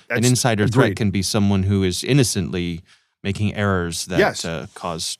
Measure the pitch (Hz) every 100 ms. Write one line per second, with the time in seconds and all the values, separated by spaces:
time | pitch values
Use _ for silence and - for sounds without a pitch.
0 | - 117 123 123 127 107 104 120 110 98
1 | 104 95 90 107 101 98 95 101 92 90
2 | - 143 - 107 82 92 87 82 - _
3 | _ _ 98 95 104 - 101 92 87 82
4 | - 92 123 104 87 80 67 - 90 82
5 | -